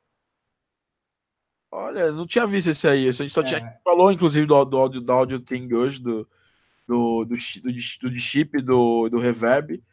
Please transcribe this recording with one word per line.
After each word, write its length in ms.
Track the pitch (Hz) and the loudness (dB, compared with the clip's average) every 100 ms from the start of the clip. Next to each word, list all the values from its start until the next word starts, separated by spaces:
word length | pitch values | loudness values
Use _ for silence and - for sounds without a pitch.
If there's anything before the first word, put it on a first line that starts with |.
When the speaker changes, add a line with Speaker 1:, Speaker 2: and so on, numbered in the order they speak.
| _ _ _ _ _ _ _ _ _ _ _ _ _ _ _ _ _ | _ _ _ _ _ _ _ _ _ _ _ _ _ _ _ _ _
Speaker 1:
Olha, 420 | 185 220 202 165 | -10 -8 -2 -2
não 140 | 151 170 | -2 -4
tinha 200 | 233 220 | -2 0
visto 220 | 196 170 | 0 -2
esse 180 | 147 160 | 0 2
aí. 220 | 139 131 | 2 2
A 40 | |
gente 200 | 123 143 | -2 -4
só 80 | 160 | -2
Speaker 2:
É. 40 | |
Speaker 1:
tinha, 360 | 156 151 117 - | -2 -4 -8 -6
falou, 300 | 180 175 190 | 2 6 6
inclusive, 320 | 180 170 151 | 4 2 2
do, 200 | 151 143 135 | 4 4 4
do 100 | 131 | 2
áudio, 240 | 131 127 | 0 -2
da 140 | 123 | 0
Audio 260 | 127 131 131 | 2 2 -4
Thing 320 | 123 127 127 | -8 -10 -2
hoje, 260 | 117 131 135 | 0 0 -4
do, 260 | 120 110 107 _ _ _ _ _ - | -6 -6 -8 _ _ _ _ _ -4
do, 380 | 120 117 113 | 0 0 -2
do 140 | 113 120 | -4 -6
chi-, 220 | - - | -8 -10
do, 100 | 127 | -8
do 480 | 123 120 - 127 123 | -8 -10 -10 -8 -6
chip, 420 | - 139 156 143 | -4 -2 -2 -2
do, 480 | 127 127 120 117 113 | 2 2 4 2 0
do 100 | 120 | 0
reverb. 600 | 123 113 117 139 151 170 _ | -2 0 0 0 -2 -10 _